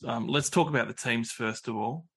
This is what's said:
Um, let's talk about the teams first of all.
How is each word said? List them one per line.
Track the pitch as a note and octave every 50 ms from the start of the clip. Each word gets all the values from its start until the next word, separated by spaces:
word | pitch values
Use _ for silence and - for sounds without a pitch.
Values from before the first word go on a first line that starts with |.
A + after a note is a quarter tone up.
| -
Um, | A#2 A#2 A#2 A2+
let's | B2 C#3 D3 D3 -
talk | - F3+ D#3+ D#3
about | D3 B2 A2
the | A2 -
teams | - - B2+ A#2 A#2 A#2 -
first | - - A#2 A2 A2 - -
of | B2 A2+
all. | G#2+ G#2+ A#2 C#3 E3 E3 _ _